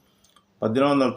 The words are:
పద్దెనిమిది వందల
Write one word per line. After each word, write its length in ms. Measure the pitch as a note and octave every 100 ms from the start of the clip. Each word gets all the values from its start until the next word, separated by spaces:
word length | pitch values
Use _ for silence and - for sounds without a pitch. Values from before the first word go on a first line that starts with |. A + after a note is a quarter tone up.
| _ _ _ _ _ -
పద్దెనిమిది 300 | A2+ A#2+ C#3+
వందల 180 | C#3 B2+